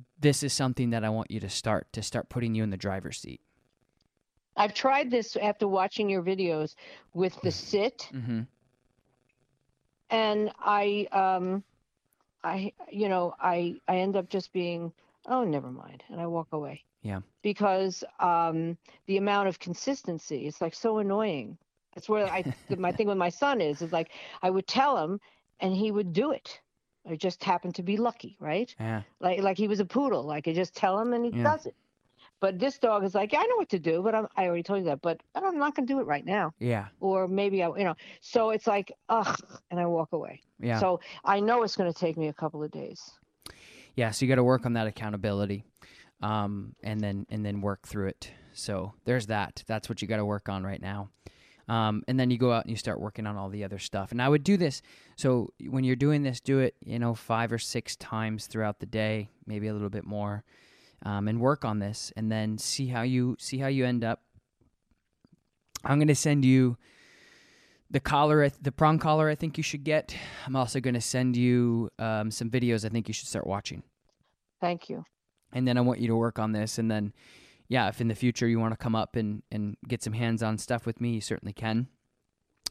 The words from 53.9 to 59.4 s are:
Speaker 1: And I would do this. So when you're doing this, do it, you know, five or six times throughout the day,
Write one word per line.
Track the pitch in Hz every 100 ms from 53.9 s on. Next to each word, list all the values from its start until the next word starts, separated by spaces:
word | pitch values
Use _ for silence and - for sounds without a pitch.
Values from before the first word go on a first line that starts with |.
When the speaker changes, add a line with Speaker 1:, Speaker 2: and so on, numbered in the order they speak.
| 101 95
Speaker 1:
And | 120
I | 131
would | 151
do | 143 202
this. | 160 - - - -
So | - 135 123 - - -
when | 135
you're | 127
doing | 127 143 147
this, | 139 123
do | - 135
it, | 127 -
you | - 117
know, | 120
five | 113 - 113 117
or | 113
six | - 120 -
times | - - 110 110 110
throughout | - 110 107 101
the |
day, | 101 110 107 107 104 _